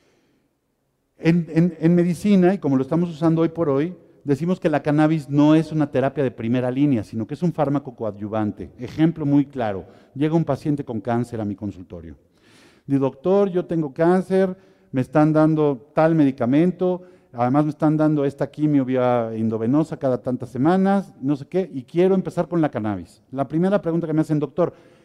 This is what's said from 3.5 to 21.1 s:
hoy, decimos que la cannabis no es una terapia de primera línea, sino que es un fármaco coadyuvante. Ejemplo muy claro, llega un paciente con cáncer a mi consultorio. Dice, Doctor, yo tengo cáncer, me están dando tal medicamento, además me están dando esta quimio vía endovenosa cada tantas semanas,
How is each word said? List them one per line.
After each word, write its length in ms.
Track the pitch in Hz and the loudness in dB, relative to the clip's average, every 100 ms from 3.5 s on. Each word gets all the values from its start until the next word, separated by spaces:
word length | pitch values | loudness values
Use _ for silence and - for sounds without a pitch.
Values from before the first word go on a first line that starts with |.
| 165 165 | 0 0
hoy, 260 | 135 165 180 _ _ 139 | 0 -2 -6 _ _ -4
decimos 340 | 139 170 185 | -2 0 -2
que 100 | 175 | 0
la 140 | 147 | 0
cannabis 460 | 151 147 156 160 135 | 0 2 2 0 0
no 260 | 143 147 156 | 2 6 4
es 160 | 156 | 2
una 200 | 156 147 | -2 -2
terapia 340 | 131 131 143 131 | 0 -2 0 -2
de 60 | |
primera 400 | - 113 127 123 | -2 -2 0 0
línea, 340 | 127 147 123 98 | 0 2 2 -2
sino 200 | 113 107 | -8 -8
que 100 | 147 | -4
es 60 | |
un 120 | 175 | -2
fármaco 420 | 156 139 143 135 120 | 0 -2 -2 -6 -8
coadyuvante. 760 | 110 101 104 110 107 95 90 - | -8 -6 -6 -4 -4 -6 -12 -14
Ejemplo 480 | 123 - 165 160 143 | -12 0 0 2 0
muy 200 | 143 139 | 2 0
claro, 400 | 131 110 95 85 - _ | -2 -4 -6 -10 -20 _
llega 220 | 131 151 165 | -4 -2 0
un 80 | |
paciente 400 | 156 131 156 143 | -2 -2 -4 -4
con 160 | 131 113 | -6 -8
cáncer 400 | 110 117 117 113 | -4 -4 -4 -6
a 60 | 104 | -6
mi 100 | 101 | -6
consultorio. 640 | 104 90 87 87 82 76 _ _ _ _ _ _ - | -10 -12 -16 -16 -16 -20 _ _ _ _ _ _ -4
Dice, 140 | 139 | 0
Doctor, 500 | 135 135 180 196 202 | 0 -2 0 2 2
yo 140 | 180 | 0
tengo 300 | 175 165 151 | -2 -4 -4
cáncer, 800 | 131 165 185 180 190 190 185 _ _ _ 135 | 0 2 2 0 0 0 -4 _ _ _ -4
me 60 | |
están 320 | 127 160 151 | -2 2 2
dando 580 | 156 156 156 147 131 - | 4 2 2 0 -2 -4
tal 220 | - 160 165 | 0 2 4
medicamento, 840 | 139 135 117 143 180 180 180 180 - - _ | 2 0 0 2 2 0 -2 -2 -8 -20 _
además 320 | 120 123 143 151 | -4 0 2 0
me 60 | |
están 260 | 143 156 151 | 0 0 2
dando 260 | 156 151 | 2 2
esta 260 | 139 139 139 | 0 -2 -6
quimio 360 | - 151 143 127 | -2 0 2 2
vía 440 | 127 123 123 113 | 0 2 0 -2
endovenosa 640 | 113 113 110 113 143 160 165 | -2 -2 -2 0 0 0 -2
cada 240 | 135 123 | -2 -2
tantas 260 | 131 127 113 | -4 -6 -8
semanas, 680 | 123 147 185 190 196 - | -2 0 2 2 0 -2